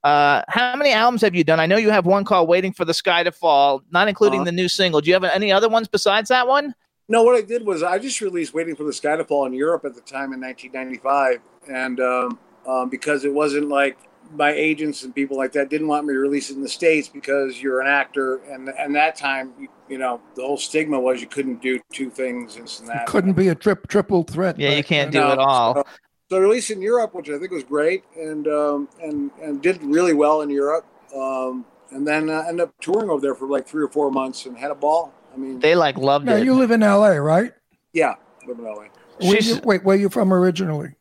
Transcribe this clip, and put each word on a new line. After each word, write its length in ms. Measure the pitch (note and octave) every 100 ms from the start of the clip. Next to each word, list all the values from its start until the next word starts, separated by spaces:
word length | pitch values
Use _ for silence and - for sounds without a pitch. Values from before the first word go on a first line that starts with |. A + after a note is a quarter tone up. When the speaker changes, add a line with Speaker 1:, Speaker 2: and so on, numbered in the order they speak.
Speaker 1:
uh, 380 | D3 D3 C#3+ C3+ -
how 260 | A#3 B3 B3+
many 160 | D4
albums 300 | G#3+ A#3 A#3+
have 120 | G#3+
you 120 | F3 D#3
done? 160 | D#3+
I 40 | D#3+
know 120 | G3+
you 140 | G#3+
have 140 | G#3+ F3
one 200 | G3 G3
called 240 | F#3+ E3
"Waiting 240 | F3 F#3+
for 100 | -
the 100 | E3+
Sky 300 | E3 - F3
to 80 | F3
Fall," 520 | - E3+ C#3+ C#3+ C3+ _
not 200 | F3 G#3
including 320 | F#3+ G#3 -
Speaker 2:
Uh-huh. 40 | E3+
Speaker 1:
the 40 |
new 160 | F3 F3+
single. 320 | - F#3 D3+
Do 80 | D3
you 60 |
have 100 | F#3
any 260 | F#3 F#3 G#3
other 200 | F#3+ A3+
ones 180 | A3+ A3
besides 400 | G3+ G#3 G3+ G#3+
that 180 | B3+ B3
one? 300 | C#4 D4 - _ _ -
Speaker 2:
No, 120 | A3+
what 100 | A#3 B3
I 60 |
did 240 | G3+ A#3+ G#3+
was 160 | F3
I 160 | F3 F#3+
just 240 | C4 A#3+
released 320 | G3+ F3 D#3
"Waiting 220 | D#3+ E3 D3+
for 80 |
the 100 | D3+
Sky 220 | C3 D3 D#3
to 80 | D3+
Fall" 220 | C#3+ C3+
in 60 |
Europe 300 | B2+ D3+ E3
at 120 | C#3+ A#2+
the 60 |
time 300 | - C3+ C#3
in 80 | C3
nineteen 320 | B2+ B2 B2+
ninety-five. 680 | C3 C3 B2 C3 C#3 C3+ A#2+ _ _ -
And, 320 | C3 C3 B2
um, 380 | B2+ B2+ B2 A#2+ _ _ -
um, 220 | C3 B2+
because 360 | B2+ D3+ D3 C#3
it 80 |
wasn't, 340 | C#3+ D3+ C#3+ D3
like, 300 | C#3 C#3 - _ _ _ D3+
my 160 | D3
agents 500 | D3 D#3 D3+ D3+ C#3
and 120 | C3 C3
people 200 | C3+ C3+
like 160 | C3
that 160 | D3 C3+
didn't 180 | D3+ D#3
want 180 | D3 D3
me 80 |
to 60 | C3+
release 320 | C#3 C#3+ -
it 40 | C3+
in 40 |
the 80 | C3+
States 380 | - E3+ D#3 -
because 520 | C#3+ C3+ C#3 C3+ A#2+
you're 180 | C3+ C3
an 60 | C3+
actor. 540 | C#3+ C3+ C#3+ C3 C3 -
And, 220 | C3+ C3 C3
and 160 | C#3+ D3
that 200 | D#3 D#3+
time, 380 | C#3+ C3+ C3 B2+
you, 100 | C3+ _ _
you 100 | C3
know, 240 | C3 A#2+ _ -
the 80 |
whole 140 | C3 C#3+
stigma 420 | - D#3 D#3 C#3
was 200 | B2+ B2+
you 60 | A#2+
couldn't 380 | C#3+ C3 A#2
do 160 | B2+ B2+ _
two 200 | - C3
things, 460 | A#2+ C3 B2 A#2+ A#2+
this 200 | A#2 -
and 120 | A2+
Speaker 3:
You 40 |
Speaker 2:
that. 140 | A#2 -
Speaker 3:
couldn't 260 | G#3 F#3
be 140 | F3+ F#3+
a 80 | D#3+
trip, 320 | G#3 F#3+ -
triple 340 | G#3 G3+ F#3+
threat, 380 | D#3+ C#3+ F#3 D#3
Speaker 1:
Yeah, 100 | C#3+
you 60 | C#3+
Speaker 3:
right? 100 | C#3+
Speaker 1:
can't 240 | D3+ C#3+
do 100 | C#3
Speaker 2:
No, 100 | C#3+
Speaker 1:
it 80 | C3
all. 340 | C3+ B2+ A#2
Speaker 2:
so, 120 | C3 C#3 - _ _ _
so 60 | F#3
I 20 |
released 280 | F#3+ A#3+ -
in 100 | G#3
Europe, 360 | G3 A#3+ A3 F3
which 120 | D3
I 80 | D3
think 100 | F#3
was 120 | F3
great, 400 | B2 D3 D#3 F#3+ _ E3
and, 320 | D#3 D3+ D3+
um, 400 | D3+ D3 C#3+ C#3 _
and, 300 | E3 D3 C#3+ C#3+
and 220 | D#3 C#3+
did 180 | D#3+ F#3
really 320 | D3 D#3 F3
well 280 | D3+ D3 D#3
in 100 | D3
Europe. 340 | C#3 C#3 E3 - _ _ C3+
Um, 500 | C3+ C3 C3 B2+ A#2+ _ _
and 160 | C3+ D3
then, 220 | D3+ D#3
uh, 140 | D#3 E3
ended 200 | E3+ E3+
up 80 | _
touring 300 | - G3+ G#3+
over 100 | D3+
there 140 | C#3
for, 140 | B2+ C3+
like, 180 | C#3 -
three 160 | D3+
or 40 | C#3+
four 220 | D3+ C#3+
months 340 | C3+ C3 B2+ C3
and 100 | A#2+
had 140 | C#3
a 60 | D3
ball. 360 | D3 E3 D#3 _ _
I 60 | C3
mean, 220 | C3+ B2+
Speaker 1:
They, 160 | D3+ F3
like, 200 | D#3 C3
loved 300 | C3+ C#3+ C#3+
Speaker 3:
Now, 120 | G#3+
Speaker 1:
it. 60 |
Speaker 3:
you 120 | B3+ C4
live 160 | B3
in 100 | A3+
L 240 | G#3+ G3+ G#3+
A, 160 | D#3+
right? 320 | D3 E3 A#3+ _ _ _ _
Speaker 2:
Yeah, 220 | D#3+ C#3+ G2+ _ _ -
live 100 | A#2+
in 80 | A2+
L 140 | G#2+
A. 420 | G#2 _ _ -
Speaker 3:
Where 120 | F3+ G#3
Speaker 1:
She's 140 | A3
Speaker 3:
you, 120 | B3
wait, 200 | A#3+ F#3+
where 120 | F#3+ G3
you 140 | G3+
from 240 | A#3 F#3+
originally? 600 | F#3 F#3 E3+ F#3 D3+ C#3+ -